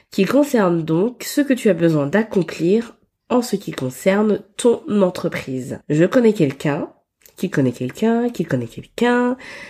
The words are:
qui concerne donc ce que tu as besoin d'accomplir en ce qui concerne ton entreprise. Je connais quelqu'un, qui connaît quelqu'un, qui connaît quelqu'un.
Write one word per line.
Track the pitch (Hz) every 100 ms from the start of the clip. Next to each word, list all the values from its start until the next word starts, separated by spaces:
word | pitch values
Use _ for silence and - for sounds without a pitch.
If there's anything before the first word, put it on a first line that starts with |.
| _
qui | - 185
concerne | 262 285 240 185 170
donc | 160 160 220 240
ce | - -
que | 277
tu | 240 220
as |
besoin | 170 170 156 143
d'accomplir | 196 220 202 165 - 165 214 233 - _ _ _
en | 247
ce | 233 196
qui | -
concerne | - 131 - 190 202 220 196 - -
ton | 240 233 - 208
entreprise. | 185 - 165 165 - 131 127 117 -
Je | 147
connais | 180 262 226
quelqu'un, | 208 143 - 156 147 311 - _ _ _ -
qui | 180
connaît | - 127
quelqu'un, | 123 127 - 220 233 240
qui | 240
connaît | 170 131 117
quelqu'un. | - - - 240 240 247 254 - - -